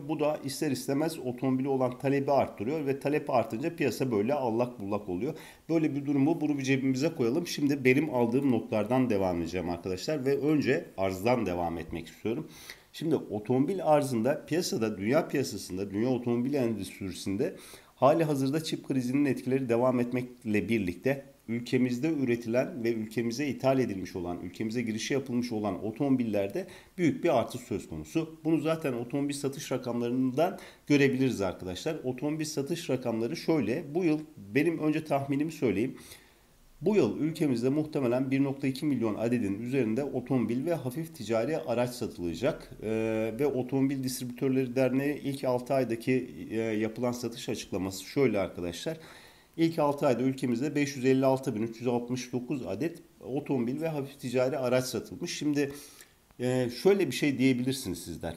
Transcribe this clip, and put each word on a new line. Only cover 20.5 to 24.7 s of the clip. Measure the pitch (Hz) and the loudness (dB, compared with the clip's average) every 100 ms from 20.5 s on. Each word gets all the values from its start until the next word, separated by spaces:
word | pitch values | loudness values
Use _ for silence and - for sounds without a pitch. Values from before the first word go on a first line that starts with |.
| 104 92 | 2 2
birlikte | 117 90 85 131 135 - - - | 2 0 -2 -2 -2 -4 -16 -6
ülkemizde | 117 120 127 127 123 156 | -6 0 2 2 2 0
üretilen | 151 127 120 113 120 135 127 | 0 2 0 2 0 0 0
ve | 113 | -2
ülkemize | 113 110 123 117 117 147 | 0 -2 -2 -2 -2 -4
ithal | 117 131 135 | 0 2 4
edilmiş | 113 95 90 95 | 2 -2 -6 -6
olan, | 87 85 | -6 -6
ülkemize | 87 - 110 | -8 -6 -4